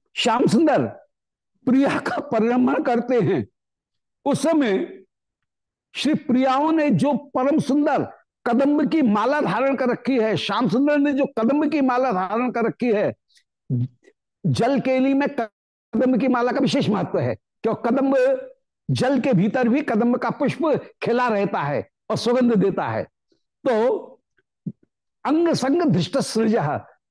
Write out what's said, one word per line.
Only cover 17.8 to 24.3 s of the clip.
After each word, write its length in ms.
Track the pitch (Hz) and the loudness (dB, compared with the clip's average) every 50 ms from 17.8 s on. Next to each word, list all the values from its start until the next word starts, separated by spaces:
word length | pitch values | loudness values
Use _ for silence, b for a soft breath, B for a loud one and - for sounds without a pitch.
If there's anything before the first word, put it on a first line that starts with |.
| - 240 247 277 269 269 277 262 247 269 269 254 - - - _ _ _ _ _ _ - | -2 -2 0 0 0 0 2 2 2 2 0 -2 -4 -10 -18 _ _ _ _ _ _ -4
जल 280 | 131 113 247 254 285 240 | -2 -2 0 0 0 0
के 140 | 226 277 240 | 0 2 2
भीतर 360 | 165 196 208 - 254 254 226 | 2 2 0 0 0 0 2
भी 120 | 240 311 | 0 0
कदम्ब 360 | - - 233 208 240 240 247 254 | 0 0 0 0 2 0 0 0
का 120 | - 233 | -2 -4
पुष्प 600 | - - 294 226 - - 330 311 254 160 - - - - | -4 -2 -2 -2 -2 0 0 0 0 0 -4 -8 -14 -8
खिला 260 | - - 233 247 247 233 | -4 -2 0 0 0 0
रहता 340 | 220 202 202 - - 185 | 0 0 -2 -2 -2 -4
है 280 | 147 143 143 110 - _ _ _ _ - | -4 -4 -4 -6 -6 _ _ _ _ -6
और 80 | 220 - | -4 -2
सुगंध 380 | - 226 247 262 247 240 233 | 0 0 2 2 2 2 2
देता 320 | 190 185 196 - 185 151 120 | 2 2 2 0 -2 -4 -4
है। 160 | 110 107 - - _ _ _ _ _ _ _ _ _ _ - 269 | -4 -6 -6 -8 _ _ _ _ _ _ _ _ _ _ -2 0
तो 340 | 233 214 233 262 427 320 262 - - _ _ _ | 0 2 2 0 0 -2 -6 -10 -20 _ _ _